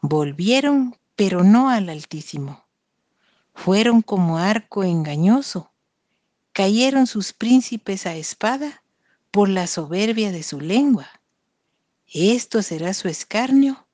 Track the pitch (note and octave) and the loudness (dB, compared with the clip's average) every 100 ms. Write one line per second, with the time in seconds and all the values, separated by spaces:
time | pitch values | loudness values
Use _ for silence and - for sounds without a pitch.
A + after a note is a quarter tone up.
0 | D3 D3+ D3 D3 F#3+ B3+ C#4+ C#4+ B3+ - | 0 -2 -2 -2 0 2 2 0 0 -6
1 | _ - G3 F3+ F3+ A3+ C4 A#3+ F#3 D#3 | _ -2 -2 4 6 6 4 0 -4 -10
2 | - D#3 - D3 C#3 C#3+ _ _ _ _ | -12 -14 -12 -12 -12 -14 _ _ _ _
3 | _ _ _ _ _ - - G3 A#3 A#3 | _ _ _ _ _ -8 0 2 4 4
4 | A3 G3+ E3+ E3 F#3 A3 - - F#3+ E3+ | 2 0 0 0 0 -2 -4 -4 -2 -2
5 | D3+ D3 F3+ B3+ C#4 F#3 - _ _ _ | -2 0 2 2 0 -12 -14 _ _ _
6 | _ _ _ _ _ - G3 A3 C4 C4+ | _ _ _ _ _ -2 0 2 2 2
7 | B3+ G#3+ F#3 - A3 B3+ - A3+ - F#3+ | 0 -2 -8 -6 4 4 4 -10 -8 -8
8 | F3+ D#3+ D#3 - G#3+ C4+ D4 - _ _ | -6 -8 -12 -4 -4 -4 -8 -12 _ _
9 | _ _ _ G3+ G3+ F#3+ F3 - D3+ F3 | _ _ _ 0 2 2 -2 -6 -6 -2
10 | A3 A3+ G#3 F3 D#3 C#3+ D3+ G#3+ C#4+ A3 | -2 0 -2 -4 -10 -10 -2 2 2 2
11 | C3 _ _ _ _ _ _ _ _ _ | -2 _ _ _ _ _ _ _ _ _
12 | _ D3 F#3 A#3+ - A3+ G3 D#3+ E3+ G3 | _ 0 2 0 -2 -4 -4 -6 -6 -6
13 | F#3+ D#3+ - G#3+ B3+ C4+ C#4 C4+ _ | -8 -8 -6 -4 2 4 4 0 _